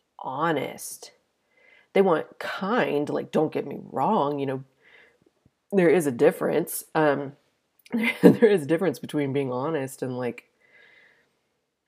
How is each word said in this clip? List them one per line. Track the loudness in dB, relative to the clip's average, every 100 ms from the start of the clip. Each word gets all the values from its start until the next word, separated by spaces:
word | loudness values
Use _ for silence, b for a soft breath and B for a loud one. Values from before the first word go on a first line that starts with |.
| _ -14
honest. | -10 -4 -2 -2 -4 -10 -16 -16 -20 _ _ _ b b b b b
They | 2
want | 4 2 -2 -12
kind. | -10 -6 -2 0 0 -2 -2
Like, | -4 -2
don't | -2 0
get | -2 -8
me | -10 -8
wrong, | -2 0 0 0 -2
you | -4
know, | -6 -10 b b b b b _ _ _ _ _
there | 4 6
is | 4 2
a |
difference. | 4 2 4 0 -2 -2 -8 -4 2
Um, | 2 2 -4 -12 _ _
<laughs> | _ _ -6
there | -4 -2 4 4 6 4
is | 4
a | 0
difference | 0 0 -4
between | -6 -4 -2
being | -2 -4
honest | -4 -4 -4 -6 -8
and, | -8 -6
like, | -6 -8 -16 b b b b b b b b _ _ _ _ _